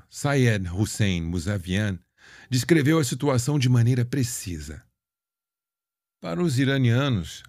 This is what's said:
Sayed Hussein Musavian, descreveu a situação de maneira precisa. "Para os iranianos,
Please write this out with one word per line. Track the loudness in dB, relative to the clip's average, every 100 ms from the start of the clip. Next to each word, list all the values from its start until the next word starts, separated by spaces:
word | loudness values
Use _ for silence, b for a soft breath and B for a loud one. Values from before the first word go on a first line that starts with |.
| -16
Sayed | -6 0 2 2 2 -2
Hussein | -2 -2 0 0 0
Musavian, | -2 -4 -4 -4 -2 -2 -2 -6 _ _ B B B
descreveu | -2 2 4 4 2
a |
situação | 0 -2 0 0 0 2
de | 4
maneira | 4 4 2
precisa. | 0 -2 -4 -6 -10 -10 -12 -16 _ _ _ _ _ _ _ _ _ _ _ _ _ -14
"Para | -8 -2
os | 0 2
iranianos, | 2 2 2 2 2 -2 -4 -14